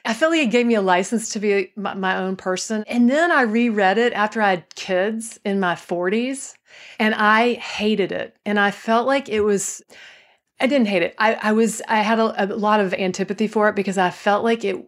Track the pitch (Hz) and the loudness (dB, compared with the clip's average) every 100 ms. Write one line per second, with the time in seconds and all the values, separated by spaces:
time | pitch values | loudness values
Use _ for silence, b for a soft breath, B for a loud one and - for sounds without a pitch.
0 | - 220 320 330 254 240 240 220 190 180 | -6 0 2 2 2 2 2 2 4 2
1 | 190 226 226 220 208 202 - - 196 196 | 2 -2 -4 -4 0 0 -2 -6 -8 -4
2 | 190 185 190 190 190 185 - 220 214 240 | -2 -2 -4 -4 -4 -4 -4 -6 -2 2
3 | 240 285 339 302 240 226 240 208 190 202 | 2 4 2 2 2 2 2 2 2 4
4 | 240 202 208 226 208 180 - - - 185 | 0 0 -2 0 0 0 -4 -12 -4 0
5 | 202 226 226 - 208 196 185 170 - 175 | 0 -4 -10 -8 -4 -2 -2 -4 -6 -2
6 | 180 220 247 269 - - B B B B | 0 0 -2 -6 -12 -20 B B B B
7 | 220 220 214 220 240 240 - - 214 208 | -2 2 4 4 4 0 -6 -4 0 0
8 | 175 180 - _ 208 208 202 196 - 226 | -2 -4 -8 _ -2 0 0 0 -2 0
9 | 247 277 269 214 208 202 - - _ B | 2 -2 -2 -2 0 0 -2 -10 _ B
10 | B B B B _ - 269 285 208 190 | B B B B _ -2 0 2 2 2
11 | 170 - 220 220 214 220 226 - - 220 | 0 0 0 0 0 2 2 0 -2 0
12 | 208 226 220 214 202 226 208 214 190 - | 2 2 0 0 -4 0 2 2 2 -2
13 | 185 180 190 202 214 214 208 208 196 190 | -2 -4 -4 -2 -2 2 0 0 -2 0
14 | 180 - 208 202 226 226 196 190 | 0 0 0 2 0 -2 -2 -6